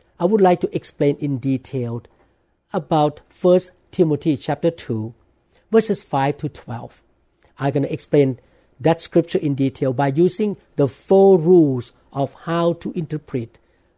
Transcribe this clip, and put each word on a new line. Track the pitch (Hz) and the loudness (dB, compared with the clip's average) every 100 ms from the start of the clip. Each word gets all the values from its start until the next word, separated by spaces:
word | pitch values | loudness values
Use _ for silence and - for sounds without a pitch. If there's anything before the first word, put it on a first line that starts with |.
| _ _ | _ _
I | |
would | 175 214 | 0 2
like | 185 175 | 2 2
to | - 160 | -2 -6
explain | - _ 143 143 | -10 _ -2 0
in | 147 135 | -4 -4
detail | 135 135 - 135 120 117 - _ _ _ _ _ _ | -4 -4 -4 -8 -6 -8 -14 _ _ _ _ _ _
about | 196 151 160 151 - _ | -10 -2 0 0 -4 _
First | _ 180 180 - _ _ | _ 2 2 0 _ _
Timothy | - 170 147 165 139 | -2 0 0 -2 -4
chapter | - 143 170 | -4 -2 -2
two, | - - 113 113 - _ _ _ _ _ | -4 -8 -6 -6 -14 _ _ _ _ _
verses | 220 220 208 | 0 0 -6
five | - 139 139 143 | -4 -2 -2 -4
to | 147 | -10
twelve. | - - 117 120 _ _ _ _ _ _ _ | -12 -14 -14 -14 _ _ _ _ _ _ _
I'm | 139 | -4
gonna | 139 139 | -2 -4
explain | 156 - 151 135 123 _ _ _ _ | -6 0 2 2 -2 _ _ _ _
that | 139 165 | -2 0
scripture | - 170 165 185 | 0 0 0 -4
in | 151 | -2
detail | 135 135 - 135 | -2 -2 -2 -4
by | 123 143 | -2 -2
using | 135 180 180 214 190 _ | 2 0 0 -4 -6 _
the | - 139 | -2 -2
four | - - 196 196 190 | -2 0 4 6 4
rules | 156 180 151 127 - _ _ | 6 6 6 0 -8 _ _
of | 143 135 - | -6 -6 -6
how | - 170 170 | -6 -2 -2
to | 170 208 | -2 -8
interpret | 185 156 156 - 131 113 _ _ _ _ | -8 -8 -10 -8 -8 -8 _ _ _ _